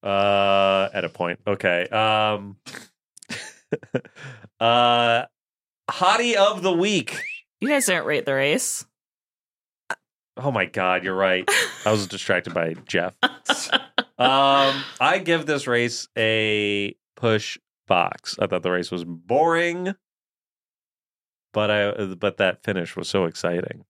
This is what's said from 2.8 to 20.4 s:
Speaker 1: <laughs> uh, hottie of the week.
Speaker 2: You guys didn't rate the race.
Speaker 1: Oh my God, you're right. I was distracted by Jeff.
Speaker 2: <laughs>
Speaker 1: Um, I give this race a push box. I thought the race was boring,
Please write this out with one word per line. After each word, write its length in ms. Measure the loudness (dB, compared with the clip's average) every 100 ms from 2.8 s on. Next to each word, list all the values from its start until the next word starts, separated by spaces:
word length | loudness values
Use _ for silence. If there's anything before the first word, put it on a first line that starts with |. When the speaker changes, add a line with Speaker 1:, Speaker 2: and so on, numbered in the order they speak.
| -20 _ _ _ -16
Speaker 1:
<laughs> 1300 | -14 -14 -20 _ -10 -6 -8 -8 -20 -20 -18 -20 _
uh, 680 | 2 4 4 4 2 0 -2 _ _ _ _ _ -12
hottie 460 | 0 2 2 2 4
of 260 | 2 2
the 100 | 0
week. 420 | 2 2 0 -2 -8 -10 -14 _ _
Speaker 2:
You 80 | -2
guys 160 | 0 2
didn't 200 | 0 0
rate 200 | -2 0
the 80 |
race. 500 | 0 2 0 -2 -6 -10 _ _ _ _ _ _ _ _ _ _ -12 _ _ _ -8
Speaker 1:
Oh 160 | -4
my 140 | 0 -2
God, 380 | 0 0 0
you're 100 | 0 0
right. 320 | 2 2 0 0 -2 -2 0
I 60 |
was 160 | 0 -2
distracted 460 | -10 0 0 0
by 200 | -2 -2 -4 -4
Jeff. 300 | -4 -4 -2
Speaker 2:
<laughs> 40 | -4 -4 -6 -6 -2 -4 -4 -8 -8 0
Speaker 1:
Um, 680 | 2 4 4 4 2 0 -8 -2
I 180 | 0 2
give 300 | 0 -2 0
this 180 | -4 0
race 420 | 0 0 -4 -10 -2
a 800 | 0 2 0 0 0 0 -4 -8 _ -4
push 420 | 0 0 -2 -14 _ _ _
box. 500 | 2 2 -2 -12 -4
I 60 | -2
thought 160 | 0
the 80 | -2
race 220 | -2 -2
was 120 | -8
boring, 920 | -8 -12 -2 0 2 2 0 -2 -6 -8 _ _ _ _